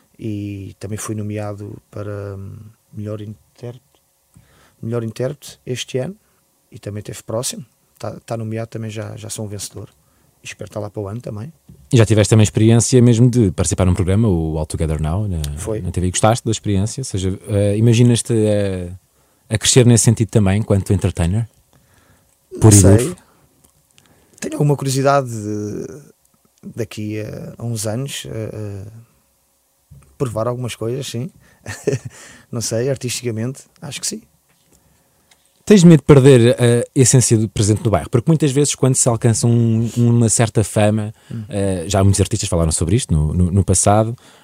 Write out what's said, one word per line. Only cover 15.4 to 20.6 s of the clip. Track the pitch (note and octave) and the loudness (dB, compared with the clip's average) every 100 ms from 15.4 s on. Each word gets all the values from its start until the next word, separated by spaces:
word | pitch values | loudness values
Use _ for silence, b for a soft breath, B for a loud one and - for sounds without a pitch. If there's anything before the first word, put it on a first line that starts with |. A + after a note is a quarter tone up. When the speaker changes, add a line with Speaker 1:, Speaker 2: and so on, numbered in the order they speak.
| D2 D2 | -6 -8
Speaker 1:
Foi. | A2+ G#2+ | -8 -6
Speaker 2:
na | F2+ | -6
T | F2 | -4
V. | F2+ | -4
Gostaste | - A2 A#2 - | 2 2 2 -2
da | |
experiência? | A2 G#2 G2 G#2 - | -4 -2 -2 -2 -6
Ou | |
seja, | C3 G2+ F#2+ F#2+ - | -8 -6 -4 -6 -4
eh, | G2+ G2+ G#2 | -2 0 2
imaginas-te | A#2 A2+ B2 A#2 - A#2 G#2+ G#2 G2+ F#2 F2 F#2 _ _ _ _ - | 4 6 4 4 0 -2 0 0 -2 -6 -10 -14 _ _ _ _ -6
a, | |
a | A2 | -4
crescer | - - | 2 4
nesse | A#2+ A#2+ | 6 6
sentido | - A2 A2 | 4 2 2
também, | A2+ G2 G2 | 2 2 0